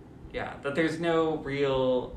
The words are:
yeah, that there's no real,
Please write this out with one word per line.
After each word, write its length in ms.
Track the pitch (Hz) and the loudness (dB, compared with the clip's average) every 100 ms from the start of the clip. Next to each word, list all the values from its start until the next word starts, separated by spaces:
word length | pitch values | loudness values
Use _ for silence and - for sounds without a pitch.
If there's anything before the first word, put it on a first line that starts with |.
| - - - | -20 -20 -12
yeah, 220 | - - - | -8 -8 -8
that 100 | 143 | -4
there's 260 | 170 160 160 | 0 0 0
no 360 | 170 165 160 151 | 2 2 2 0
real, 760 | 139 139 143 131 131 127 113 | -4 0 2 2 2 2 0